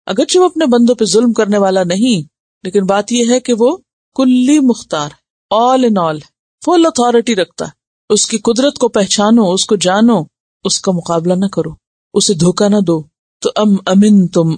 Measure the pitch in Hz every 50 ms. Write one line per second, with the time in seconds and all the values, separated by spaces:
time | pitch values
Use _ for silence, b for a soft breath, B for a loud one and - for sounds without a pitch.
0 | _ - 190 196 302 - - 359 370 359 - 311 320 269 233 240 240 233 247 -
1 | 220 190 165 214 240 240 226 226 220 202 208 208 196 190 190 190 185 170 175 190
2 | 226 262 233 170 147 - _ _ _ _ _ _ - 185 - 202 190 180 196 202
3 | 208 - 233 247 233 233 247 254 247 - 240 202 233 254 330 381 _ _ _ _
4 | _ _ _ - 269 254 254 254 254 254 294 302 269 254 226 - - - - 156
5 | 147 147 - _ _ _ _ _ _ - 196 214 233 247 262 262 254 240 214 190
6 | 170 160 156 151 143 - _ _ _ _ _ _ - - 349 349 330 320 311 -
7 | 240 240 233 233 214 226 233 185 170 - _ - 160 156 - _ _ _ _ _
8 | _ - 214 202 - - 226 214 - 233 233 214 262 285 285 - 262 226 - 226
9 | 196 190 - - 202 214 226 240 220 175 180 190 - - 220 190 165 180 185 202
10 | 220 240 233 185 147 - _ _ _ _ _ _ - 196 - - - 196 185 170
11 | 165 - 170 165 165 175 180 180 196 196 - 170 160 160 156 - _ _ _ _
12 | _ _ - 202 190 - 208 156 170 180 180 - 214 202 202 208 196 170 170 160
13 | 151 - _ _ _ _ _ _ - - - - 214 214 196 190 - - 185 190
14 | 202 214 214 202 185 170 - 180 165 165 160